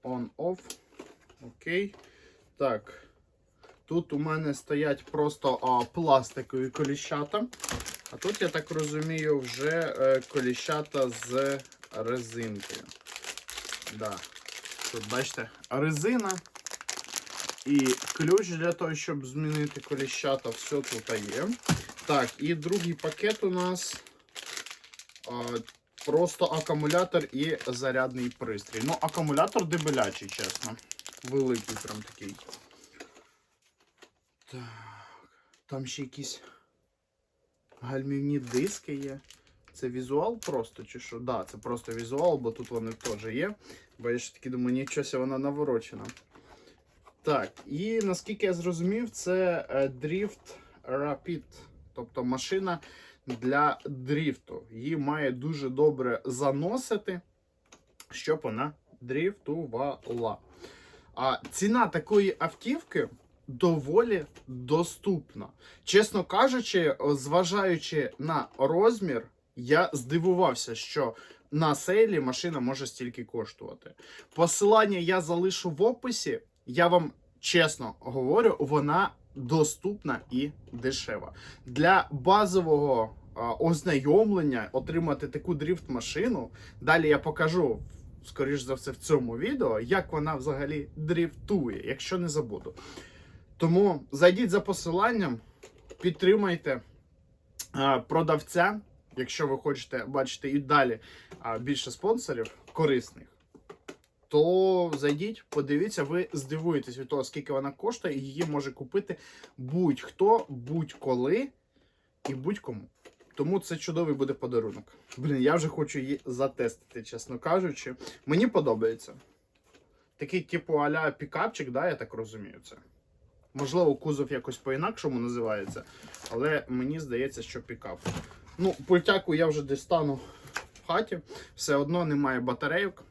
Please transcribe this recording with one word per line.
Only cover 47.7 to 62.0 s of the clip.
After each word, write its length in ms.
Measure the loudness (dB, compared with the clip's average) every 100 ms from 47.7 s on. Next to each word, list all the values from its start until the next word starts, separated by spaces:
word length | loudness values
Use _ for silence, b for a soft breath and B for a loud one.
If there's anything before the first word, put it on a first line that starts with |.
| -4 -2 0
наскільки 420 | 0 -2 -4 -2 0
я 80 |
зрозумів, 560 | 0 -2 0 0 0 -4
це, 560 | -6 -2 2 2 0 -2
е, 180 | 0 0
Drift 680 | -2 -4 -2 -4 -6 -20 -20 B B
Rapid, 580 | -6 -4 -2 -4 -6 -8 -10 -20 -20 -20 -18
тобто 300 | -14 -10 -4
машина 560 | -2 -2 -2 -2 0 -4 B B B B -10
для 520 | -4 2 4 4 0 -8
дріфту. 800 | -8 -2 0 0 -4 -10 -14 -12
Її 260 | -10 -4 -2
має 340 | -2 0 -2
дуже 380 | -2 -4 -4 -4
добре 520 | 4 4 4 -2 -2 -4
заносити, 960 | 0 0 2 0 -2 -2 -4 -2 -8 _ _ _ _ _ -20 _ _ -16
щоб 280 | -8 -2 0
вона 300 | 0 -2 -4 -6 _ -18
дріфтувала. 1400 | -4 0 0 -2 -6 -6 -4 -4 -4 -6 -6 -4 -2 -4 -14 B B B B B B -2
А 220 | 0 0 -6
ціна 360 | -2 2 4 4
такої 480 | 0